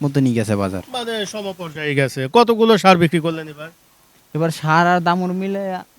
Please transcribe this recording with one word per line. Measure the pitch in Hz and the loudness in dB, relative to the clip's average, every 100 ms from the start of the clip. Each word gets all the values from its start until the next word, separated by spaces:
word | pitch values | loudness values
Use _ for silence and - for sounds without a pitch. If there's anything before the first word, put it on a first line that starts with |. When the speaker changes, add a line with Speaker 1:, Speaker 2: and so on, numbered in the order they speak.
Speaker 1:
মতো | 147 139 | -2 0
নিয়ে | 131 117 | 2 0
গেছে | 107 101 | 0 0
বাজার। | 98 95 - | 0 -4 -8
Speaker 2:
মানে | 254 233 226 196 | -8 -6 -6 -6
সমপর্যায়ে | 214 196 180 170 151 151 139 | -8 -10 -10 -12 -6 -2 0
গেছে। | 135 139 131 | 0 -2 0
কতগুলো | 226 233 220 226 208 | 2 2 2 4 4
সার | 190 180 | 6 6
বিক্রি | 170 170 | 4 2
করলেন | 160 160 156 | -2 -6 -10
এবার? | 147 160 - _ _ _ _ _ 151 | -16 -18 -20 _ _ _ _ _ -2
Speaker 1:
এবার | 165 | -2
সার | - 156 160 175 | -2 0 4 4
আর | 180 | 2
দামুর | 170 180 180 | 2 0 -2
মিলে | 180 196 196 196 185 185 | -4 -4 -4 -6 -8 -12